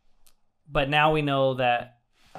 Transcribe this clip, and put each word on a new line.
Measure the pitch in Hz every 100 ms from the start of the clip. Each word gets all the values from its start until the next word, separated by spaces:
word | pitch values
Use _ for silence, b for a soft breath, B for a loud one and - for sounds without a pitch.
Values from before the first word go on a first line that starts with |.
| _ _ - _ _ _ -
but | 147 139
now | 151 156
we | 156
know | 147 139 135
that | 127 123 120 120 _ _ _ _